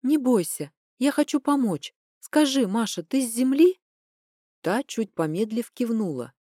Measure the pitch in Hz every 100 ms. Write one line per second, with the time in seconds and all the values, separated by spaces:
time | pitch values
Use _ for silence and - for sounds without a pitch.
0 | 254 302 254 226 165 - 147 _ _ _
1 | 269 294 294 294 - 285 233 156 - _
2 | _ _ - 302 294 269 214 214 220 -
3 | 165 269 247 226 262 277 349 370 _ _
4 | _ _ _ _ _ _ 160 214 277 -
5 | 214 - 160 165 220 220 233 - 240 226
6 | 202 131 120 _